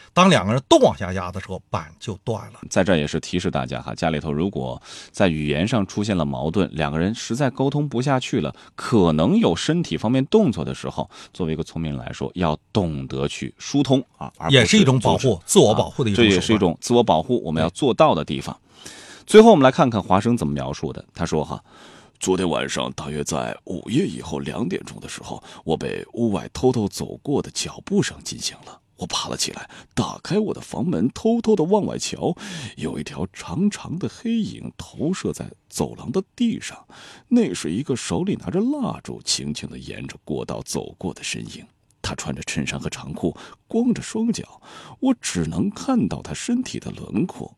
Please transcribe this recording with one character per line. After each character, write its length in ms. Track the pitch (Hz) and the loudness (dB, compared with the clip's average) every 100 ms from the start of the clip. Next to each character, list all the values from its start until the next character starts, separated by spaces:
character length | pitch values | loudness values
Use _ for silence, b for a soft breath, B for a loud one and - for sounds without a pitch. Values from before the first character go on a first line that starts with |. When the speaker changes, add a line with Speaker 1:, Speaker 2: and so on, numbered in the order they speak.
| b | b
Speaker 1:
当 140 | 170 190 | 4 6
两 200 | 139 92 | 6 4
个 40 | |
人 80 | 123 - | 0 6
都 100 | 330 | 6
往 200 | 190 - | 6 2
下 160 | 90 | -4
压 180 | 92 90 | -4 -6
的 80 | 92 | -8
时 80 | - | -8
候， 140 | 92 - | -10 -6
板 240 | 92 78 - | -8 -8 -14
就 180 | - 92 | -12 -10
断 200 | - 104 - | -8 -8 -8
了。 80 | - - | -16 -4
Speaker 2:
在 160 | - | 2
这 80 | 92 | 4
儿 40 | 85 | 4
也 100 | 73 | 2
是 140 | 78 | -2
提 180 | - 90 | -4 -2
示 140 | 90 | -2
大 160 | 71 64 | -2 -4
家 120 | 64 | -6
哈， 140 | 60 | -8
家 160 | 58 85 | -4 -2
里 100 | 78 | -2
头 140 | 78 | -2
如 160 | 73 95 | -2 -2
果 320 | 76 64 62 B B B | -2 -6 -8 B B B
在 160 | - 98 | 0 2
语 200 | 78 73 | 2 0
言 200 | 73 101 | 0 0
上 180 | 120 95 | 0 -2
出 180 | - | -2
现 140 | 104 92 | -2 0
了 80 | 73 | 0
矛 240 | 64 76 | -2 -2
盾， 180 | 95 90 | 0 0
两 180 | 78 73 | 0 -2
个 60 | 78 | 0
人 160 | 92 | -2
实 220 | 117 - 117 | -2 -4 -2
在 160 | 139 | -2
沟 180 | - 135 | 0 0
通 180 | 147 147 | 0 -2
不 140 | 117 | -2
下 180 | 135 131 | 0 0
去 220 | - 123 | 0 -2
了， 140 | 71 B B | -2 B B
可 380 | - - 113 85 | -12 2 6 6
能 260 | 78 92 208 | 6 4 4
有 180 | 156 85 | 4 2
身 280 | - 170 | 0 0
体 120 | 165 78 | 0 -2
方 160 | 110 | 0
面 140 | 131 135 | 0 2
动 260 | 220 185 | 4 4
作 140 | 90 69 | 0 -4
的 80 | |
时 160 | 67 65 | -6 -8
候， 180 | - 65 B B | -6 -8 B B
作 120 | - 82 | -6 -4
为 80 | |
一 20 | 78 | -2
个 60 | |
聪 180 | 80 82 | -4 -6
明 120 | 80 | -6
人 80 | 67 | -6
来 80 | 60 | -8
说， 200 | - 67 | -8 -6
要 240 | 87 85 76 _ | -2 -2 -2 _
懂 340 | 110 87 71 65 | -2 0 -2 -6
得 220 | 67 69 | -4 -4
去 260 | - 65 - | -4 -10 -12
疏 240 | - 143 | -2 0
通 200 | 139 135 - - | 4 2 2 -10
啊， 140 | 71 - | -16 -6
而 100 | - | 2
不 40 | |
是 60 | 135 | 4
Speaker 1:
也 80 | 110 | 6
是 120 | 214 | 6
一 40 | |
种 160 | 135 127 | 6 4
保 160 | 113 92 | 2 2
护， 40 | |
Speaker 2:
阻 160 | 131 90 | 2 0
止。 60 | - | 4
Speaker 1:
自 140 | 202 | 6
我 160 | 113 107 | 8 6
保 120 | 87 | 0
护 160 | - | -2
的 60 | 113 | 0
一 60 | 101 | 6
种 80 | |
手 60 | 113 | 6
段。 0 | |
Speaker 2:
啊， 20 | |
这 40 | 92 | 6
也 60 | |
是 120 | 87 110 | 4 4
一 20 | |
种 180 | 92 82 | 4 0
自 120 | - 120 | 2 4
我 80 | |
保 180 | 113 80 | 6 4
护， 220 | 80 120 | 2 -2
我 80 | 80 | 0
们 100 | 80 | 0
要 80 | 80 | 0
做 240 | - 135 | 0 0
到 220 | 104 156 90 | 4 4 4
的 100 | 71 | -2
地 160 | 69 | -6
方。 160 | 71 - B B B | -6 -12 B B B
Speaker 1:
对。 60 | B B B - | B B B 8
Speaker 2:
最 140 | 208 | 10
后 100 | 226 | 12
我 40 | 180 | 10
们 80 | |
来 60 | 131 | 8
看 180 | 156 135 | 6 4
看 140 | 110 | 2
华 180 | - 92 | 2 2
生 160 | 113 120 | 4 2
怎 120 | 76 | 0
么 60 | |
描 200 | 71 65 | -2 -4
述 180 | 73 73 | -6 -8
的。 140 | - - | -8 -14
他 140 | - 82 | -6 -2
说 180 | 78 71 | -2 -2
哈， 180 | 60 b b b b b _ | -6 b b b b b _
昨 140 | 92 92 | 0 0
天 120 | 92 | 2
晚 200 | 69 67 | 0 -2
上 200 | - 64 | -4 -6
大 160 | - 71 | -8 -8
约 120 | 76 | -6
在 320 | 71 78 58 - - | -4 -4 -4 -8 -10
午 180 | 87 - | -10 -4
夜 180 | 123 175 | -2 -2
以 140 | 62 | -4
后 180 | 80 76 | -8 -6
两 300 | 69 71 120 | -6 -6 -4
点 120 | - - | -6 -8
钟 120 | - | -14
的 80 | - | -14
时 120 | - | -14
候， 220 | - - B B - | -12 -14 B B -4
我 100 | 80 | -2
被 320 | 69 50 - | -2 -8 -8
屋 180 | - 117 | -4 -2
外 180 | 95 - | -2 -6
偷 180 | - 131 | 0 0
偷 160 | 120 101 | 2 -2
走 300 | - 71 - | -4 -10 -10
过 240 | - 127 | -4 -4
的 100 | - | -4
脚 300 | - - - | -6 -8 -10
步 180 | - 196 | -4 -2
声 160 | - - | -2 -4
惊 160 | - - | -12 -10
醒 160 | - - - | -10 -10 -16
了。 140 | - _ - | -20 _ -12
我 100 | 87 | -8
爬 200 | - - | -6 -6
了 80 | 64 | -6
起 160 | - | -6
来， 180 | - - B B | -6 -16 B B
打 240 | - 98 50 | -6 -6 -6
开 160 | - 190 | -4 -2
我 140 | 208 | -2
的 80 | - | -4
房 260 | - - 175 | -8 -6 -2
门， 220 | 82 - | 0 0
偷 280 | - 220 233 | 0 0 2
偷 120 | 220 | 2
地 120 | 208 165 | 2 4
往 200 | 208 110 | 2 0
外 120 | 62 | -4
瞧， 360 | - - 104 180 B 170 B - | -8 -4 -4 -4 B -12 B -8
有 200 | - - | -8 -8
一 60 | |
条 240 | 76 69 90 | -8 -8 -8
长 360 | - - 85 104 | -10 -8 -2 0
长 300 | - - 170 | -2 -6 -8
的 80 | 226 | -8
黑 300 | - 226 226 | -6 -4 -2
影 340 | 202 - 62 - | -2 -6 -12 -14
投 360 | - - 147 | -16 -6 -4
射 200 | 190 95 | -2 -4
在 180 | - 57 - _ | -6 -10 -14 _
走 280 | - 67 57 | -6 -6 -6
廊 140 | - | -6
的 100 | 190 - | -4 -6
地 280 | - 233 - | -2 0 0
上， 260 | - - - B B B _ | -8 -14 -20 B B B _
那 260 | 240 175 | 2 2
是 160 | 87 76 | 0 -4
一 140 | 92 | -4
个 100 | 143 | -4
手 300 | 123 - 85 | -4 -2 -2
里 120 | 95 131 | -2 -4
拿 140 | - | -4
着 120 | 175 | -2
蜡 400 | 233 294 226 - | -2 -2 -4 -6
烛， 180 | - 58 - | -10 -10 -6
轻 280 | - 69 | -4 -4
轻 160 | 76 - | -6 -10
地 80 | 65 | -12
沿 300 | 65 50 67 | -14 -12 -12
着 80 | - | -14
过 220 | - 69 58 | -8 -6 -6
道 160 | 55 | -8
走 340 | - 69 50 - | -8 -8 -8 -8
过 160 | 92 | -10
的 80 | - | -8
身 240 | - 57 57 - | -8 -10 -10 -14
影。 100 | - _ _ _ | -20 _ _ _
他 140 | - - | -10 -8
穿 180 | - | -8
着 80 | 67 | -8
衬 220 | - - 67 | -6 -6 -4
衫 140 | 71 | -6
和 100 | 78 | -8
长 220 | - - | -8 -10
裤， 240 | - 85 B B B _ | -4 -4 B B B _
光 260 | 226 247 | 0 0
着 80 | 139 | 0
双 300 | - 220 233 | -4 -4 -2
脚， 300 | - - - B B B B | -4 -8 -18 B B B B
我 120 | 262 247 | 0 0
只 260 | - 90 80 | -2 -2 -2
能 240 | 85 202 | 0 -2
看 380 | - - 247 95 | -2 0 2 2
到 140 | - | -2
他 120 | - | -6
身 300 | - - 240 | -8 -2 0
体 160 | 254 - | -2 -6
的 100 | - | -8
轮 380 | - - 98 180 | -10 -4 -2 -2
廓。 260 | - - | -4 -14